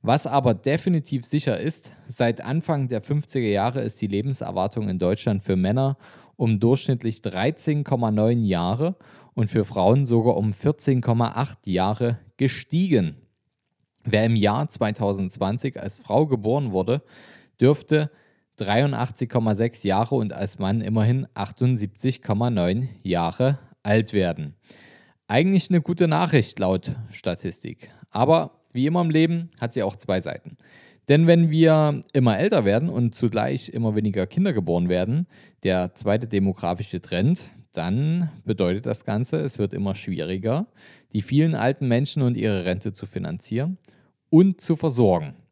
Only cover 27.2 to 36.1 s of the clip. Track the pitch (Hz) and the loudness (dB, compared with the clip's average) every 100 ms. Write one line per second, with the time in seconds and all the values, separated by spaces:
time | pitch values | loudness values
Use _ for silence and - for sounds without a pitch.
27.2 | - 87 95 - 82 80 - - - 107 | -6 -6 -8 -10 -14 -16 -20 -20 -10 0
28.2 | 131 165 151 _ _ 123 139 175 170 156 | 4 4 2 _ _ -2 0 0 2 2
29.2 | 160 170 170 - 117 127 98 - - 95 | 2 0 -6 -8 -6 -2 -4 -6 -4 -2
30.2 | - - - - _ - - _ - 147 | -2 -12 -14 -20 _ -20 -20 _ 2 4
31.2 | 165 170 165 156 160 156 151 143 - 143 | 6 6 6 4 6 6 4 0 -2 2
32.2 | 123 101 190 196 98 107 160 120 120 - | 2 2 2 2 2 2 0 0 -2 0
33.2 | 120 110 120 135 - - 113 107 107 98 | -2 0 -2 -4 -6 -4 -2 0 0 -2
34.2 | 92 - 196 117 87 87 87 90 95 143 | -2 0 0 0 0 0 2 0 0 -2
35.2 | 175 - - _ 95 92 90 - 101 | -4 -10 -20 _ -2 0 -2 -4 -2